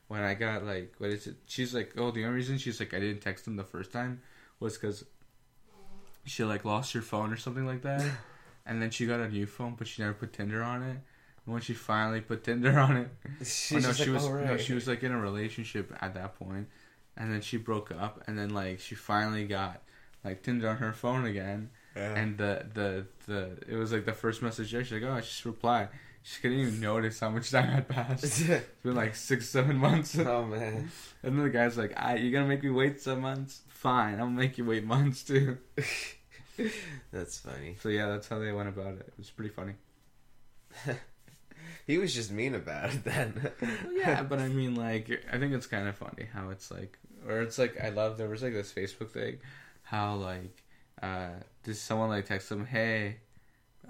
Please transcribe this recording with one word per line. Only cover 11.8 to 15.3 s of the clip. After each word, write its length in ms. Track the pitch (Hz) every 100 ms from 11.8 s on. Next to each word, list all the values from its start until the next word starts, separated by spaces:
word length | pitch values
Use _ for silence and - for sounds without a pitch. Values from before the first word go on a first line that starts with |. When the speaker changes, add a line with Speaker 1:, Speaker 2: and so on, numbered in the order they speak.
| - 107 110 110
Speaker 1:
put 240 | 110 113
Tinder 340 | - 120 123 139
on 200 | 135 127
it, 100 | 120 - - 139
Speaker 2:
She's 300 | 117 - -
Speaker 1:
oh, 160 | 151 131
no, 60 |
Speaker 2:
just 60 | 123
Speaker 1:
she 100 | 147
Speaker 2:
like, 40 | 131
Speaker 1:
was, 40 |
Speaker 2:
"All 100 | 143
Speaker 1:
no, 160 | 139 139
Speaker 2:
right." 80 | 120
Speaker 1:
she 140 | 120
was, 120 | 123 120
like, 160 | 120
in 80 | 127
a 80 | 123
relationship 720 | 101